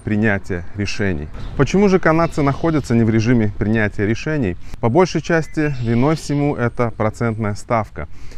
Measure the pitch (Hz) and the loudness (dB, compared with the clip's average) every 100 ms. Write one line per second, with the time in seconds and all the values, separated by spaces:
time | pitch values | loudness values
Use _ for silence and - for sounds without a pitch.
0 | - 104 110 98 - 90 85 101 101 - | -4 0 2 2 -2 -6 -6 -4 -4 -2
1 | 101 80 - - - - 135 185 202 185 | -2 -2 -6 -10 -6 0 2 4 4 4
2 | 175 160 170 - 139 131 165 156 - 117 | 4 2 2 0 0 0 0 0 2 2
3 | 110 113 110 123 104 - 104 113 104 - | 4 2 4 2 2 0 0 2 0 0
4 | 104 113 - 156 104 87 - - 120 135 | -2 -2 -2 -2 -2 -4 -6 -4 0 2
5 | 185 165 - 170 151 - 151 131 113 117 | 2 0 0 0 -2 -2 -2 -2 0 2
6 | 139 156 - 143 143 131 120 - 120 - | 2 0 -2 -2 0 0 -2 0 -2 0
7 | 107 - 120 110 104 104 - 117 104 - | -2 -2 -2 -2 -4 -4 -2 -2 -2 -6
8 | 76 - - | -10 -8 -8